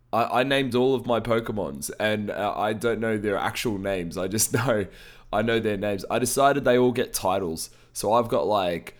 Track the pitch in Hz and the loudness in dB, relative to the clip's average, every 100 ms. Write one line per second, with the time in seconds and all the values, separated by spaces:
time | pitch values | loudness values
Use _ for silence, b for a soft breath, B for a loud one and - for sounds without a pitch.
0 | _ 110 120 120 135 139 135 120 127 131 | _ -2 0 2 2 2 2 2 2 2
1 | 120 117 113 113 117 107 82 69 - - | 0 0 0 -2 -2 -4 -6 -6 -10 -4
2 | 107 107 101 - 101 - 107 110 117 107 | -2 -2 -4 -4 -4 -2 -2 0 -2 -2
3 | 113 107 104 98 98 - 123 98 98 95 | 0 -2 0 -2 -2 -4 -4 -2 -2 -4
4 | 85 87 92 107 - 110 127 107 92 B | -4 -4 -4 -2 0 0 2 0 -2 B
5 | B B B 104 113 117 110 101 104 101 | B B B -2 2 2 0 -2 -2 -2
6 | - 113 123 - 139 139 127 123 123 123 | -2 -2 0 4 4 4 4 4 4 2
7 | 113 - 92 95 90 80 - b b - | -2 -2 0 0 0 -4 -8 b b -6
8 | 101 113 113 127 82 104 90 87 - | 2 2 2 0 2 2 0 -2 -6